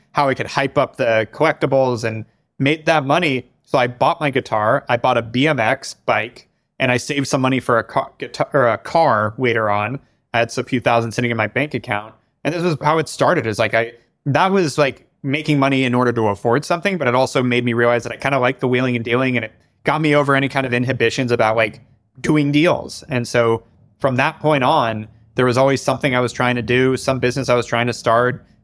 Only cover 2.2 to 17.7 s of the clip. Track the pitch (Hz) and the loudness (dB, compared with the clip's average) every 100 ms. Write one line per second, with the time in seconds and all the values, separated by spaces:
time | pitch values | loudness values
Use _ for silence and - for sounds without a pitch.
2.2 | 110 _ _ - 135 156 151 160 135 160 | -12 _ _ -2 0 0 0 0 2 0
3.2 | 170 131 - _ _ 143 123 123 131 170 | 0 -2 -6 _ _ 0 0 0 -2 0
4.2 | 151 131 - 107 107 139 - 120 131 123 | -2 -2 -2 -2 0 0 0 0 2 0
5.2 | 110 123 151 139 113 135 - - - 110 | 0 0 0 0 0 -2 -6 -8 -2 -2
6.2 | 113 - - _ _ - 135 123 - 143 | -2 -10 -20 _ _ -4 0 0 -2 -4
7.2 | 135 143 131 131 - 117 110 139 - - | -2 0 0 0 0 0 0 -4 -6 -8
8.2 | 127 - 147 147 120 107 - 170 156 110 | -10 -6 -2 2 2 0 -2 2 2 2
9.2 | 107 113 127 113 107 104 107 139 _ _ | 0 -2 -2 0 0 0 -2 -8 _ _
10.2 | _ 117 117 - - 127 123 120 117 - | _ -2 -2 -2 -4 -2 2 2 0 -2
11.2 | 120 113 104 123 147 127 107 104 107 - | -2 -2 -2 -2 -4 -4 -6 -6 -6 -18
12.2 | _ _ 139 170 175 151 147 160 151 - | _ _ -6 -2 -2 0 0 0 -2 0
13.2 | 135 170 113 104 110 113 117 - _ _ | 0 2 0 -2 0 0 -2 -6 _ _
14.2 | 147 139 185 196 165 143 139 - _ _ | -2 0 2 2 0 0 -2 -2 _ _
15.2 | 139 147 151 147 135 131 131 123 123 117 | -6 -4 0 2 2 2 2 2 2 2
16.2 | 107 98 120 123 - 175 196 185 127 123 | 0 0 0 0 0 -2 -2 -2 0 2
17.2 | 131 143 123 120 123 | 2 0 0 0 0